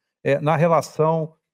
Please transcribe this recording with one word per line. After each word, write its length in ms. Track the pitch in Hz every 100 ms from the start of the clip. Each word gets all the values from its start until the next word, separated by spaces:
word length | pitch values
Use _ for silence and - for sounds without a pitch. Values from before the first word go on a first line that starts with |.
| _ _
é, 160 | 131 143
na 160 | 147 156
relação, 760 | 170 156 - - 156 160 156 _ _